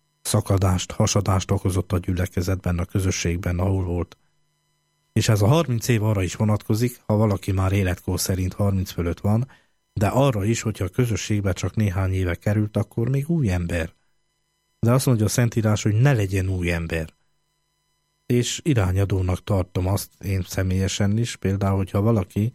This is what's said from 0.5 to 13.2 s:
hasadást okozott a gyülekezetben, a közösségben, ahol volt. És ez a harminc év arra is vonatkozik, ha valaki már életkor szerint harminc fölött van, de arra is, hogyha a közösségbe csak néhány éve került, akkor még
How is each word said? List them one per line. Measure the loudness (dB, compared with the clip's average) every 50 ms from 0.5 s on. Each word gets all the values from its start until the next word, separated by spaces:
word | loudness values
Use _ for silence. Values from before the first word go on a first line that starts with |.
| 2 2 2 2 2 0 -2 -4
hasadást | -2 0 0 2 2 0 0 0 0 -2 0 -2
okozott | -2 -2 -2 -2 -2 -2 -2 -2
a | -2
gyülekezetben, | -2 -2 -2 -2 -2 -4 -4 -4 -4 -2 -2 -4 -2 -2 -2 -2 -2
a | -2
közösségben, | -2 -2 -2 0 0 -2 -2 -2 -2 -2 -2 -2 -2 -2 0
ahol | 0 0 0 0 -2
volt. | -2 -2 -4 -4 -6 -10 -18 _ _ _ _ _ _ _ _ _ _ _ _ _ _ _ _ _ _ _
És | 0 2 2
ez | 2 4
a | 4
harminc | 4 4 4 2 0 -2 -2 0
év | 0 0 2 2
arra | 0 0 0 -2
is | -2 -2
vonatkozik, | -2 0 0 0 0 0 -2 -2 0 0 -2 -4 -6 _
ha | 0 2
valaki | 2 4 2 2 0 -2 -2
már | -2 0 0 2
életkor | 2 2 2 0 -2 -4 -4 -4 -4 -2
szerint | -2 -2 -2 -2 -2 -4 -2
harminc | -2 0 0 0 0 -2 -4
fölött | -4 -4 -4 -4 -4 -2
van, | 0 0 0 0 0 -4 -10 _ _ _ _ _ _ _ _
de | -2 0
arra | 2 2 2 2 2 2 0 0
is, | 0 -2 -2
hogyha | -2 -4 -4 -4 -6
a | -2
közösségbe | 0 0 0 0 -2 -4 -2 -2 -2 0 0 -2 -2
csak | -2 -4 -4 -2
néhány | 0 0 0 0 0 0 0 0
éve | 0 0 -2 -2
került, | -2 -2 0 2 2 0 0 0
akkor | -2 -2 -2 -4 -4 -2 0
még | 0 -2